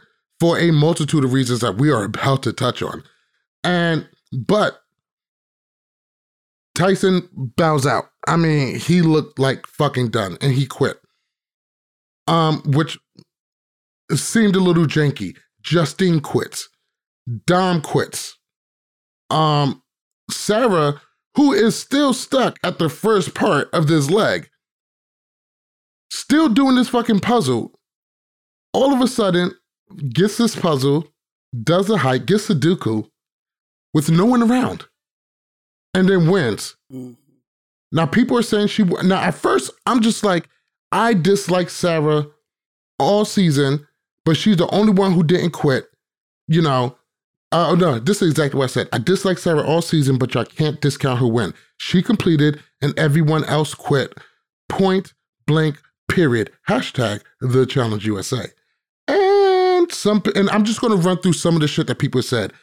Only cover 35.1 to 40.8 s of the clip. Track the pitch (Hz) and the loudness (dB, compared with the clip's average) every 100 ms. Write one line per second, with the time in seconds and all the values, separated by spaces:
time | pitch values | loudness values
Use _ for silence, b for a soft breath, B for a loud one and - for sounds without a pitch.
35.1 | _ _ _ _ _ _ _ _ 185 190 | _ _ _ _ _ _ _ _ 0 2
36.1 | 190 160 196 127 95 - - _ 127 127 | 4 4 2 0 -4 -10 -18 _ -16 -16
37.1 | 120 _ _ _ _ _ _ _ 160 156 | -18 _ _ _ _ _ _ _ -2 0
38.1 | 185 247 247 226 208 208 - 185 - 185 | 0 0 0 0 0 0 0 0 0 0
39.1 | 190 180 - - - - - - 247 220 | 0 -2 -4 -2 -2 -4 -8 -2 0 0
40.1 | 214 208 175 - _ _ _ | 0 0 -2 -4 _ _ _